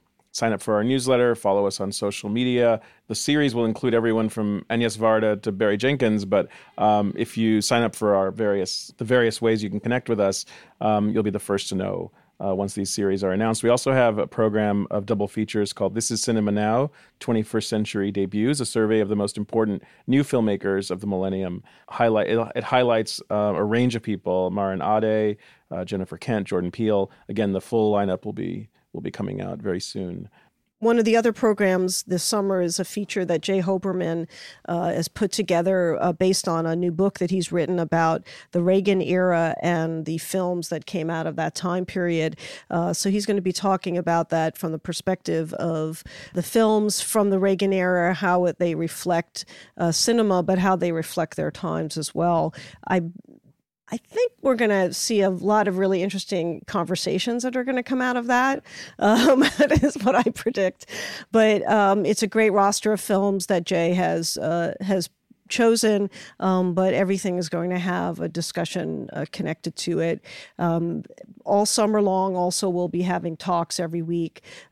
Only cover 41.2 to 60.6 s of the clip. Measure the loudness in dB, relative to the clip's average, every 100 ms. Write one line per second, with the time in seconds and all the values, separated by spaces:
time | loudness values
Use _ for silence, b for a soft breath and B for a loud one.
41.2 | -4 -4 -4 -4 -4 -2 -2 -2 0 0
42.2 | -2 -4 B B -6 -2 -2 -2 0 0
43.2 | 0 0 -2 -2 0 0 -2 -2 0 0
44.2 | 0 0 0 -2 -6 -6 -6 -6 -4 -4
45.2 | -2 -2 -2 -4 -2 -2 -4 -8 B B
46.2 | B -6 0 2 4 4 2 -2 -2 0
47.2 | 2 2 2 2 2 2 2 2 2 2
48.2 | 2 2 2 0 -2 0 -4 -4 0 0
49.2 | -2 -10 -14 B B -2 0 2 2 2
50.2 | 4 2 2 2 2 2 0 -2 -4 -4
51.2 | -4 -4 -6 -4 -4 -4 -4 -6 -6 0
52.2 | 2 2 0 B B B -2 -2 -2 -8
53.2 | -20 -20 _ _ _ _ -10 -10 -4 -2
54.2 | -2 0 0 2 2 4 2 0 0 2
55.2 | 2 0 2 2 2 2 2 2 -2 -4
56.2 | -4 -2 -2 -6 -4 -4 -2 -4 -2 -2
57.2 | -2 -4 -4 -4 -2 -4 -2 -2 -2 -2
58.2 | 0 2 2 -2 B B B 0 4 6
59.2 | 6 6 4 4 4 4 2 2 2 2
60.2 | 2 -2 -4 0